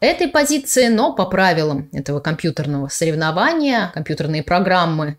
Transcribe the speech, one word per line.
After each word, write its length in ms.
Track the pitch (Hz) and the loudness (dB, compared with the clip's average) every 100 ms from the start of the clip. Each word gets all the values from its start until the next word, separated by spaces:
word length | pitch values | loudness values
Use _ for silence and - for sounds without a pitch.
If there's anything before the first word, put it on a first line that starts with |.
этой 260 | 254 339 330 | 0 0 0
позиции, 600 | 302 285 294 - 254 240 | 0 2 0 0 2 4
но 260 | 220 285 | 4 2
по 140 | 269 180 | 0 0
правилам 640 | - 185 160 156 139 147 | 2 2 2 0 -2 -6
этого 280 | 143 139 147 | -8 -4 -4
компьютерного 680 | 156 156 170 143 143 139 139 | -2 -2 -2 -2 -4 -4 -4
соревнования, 1040 | - 165 156 160 165 262 330 285 233 180 | -2 -2 0 0 2 0 2 0 0 -2
компьютерные 500 | - 156 151 151 156 | -6 -6 -4 -2 -4
программы 760 | - 180 185 185 165 156 151 | 0 0 2 2 2 0 -4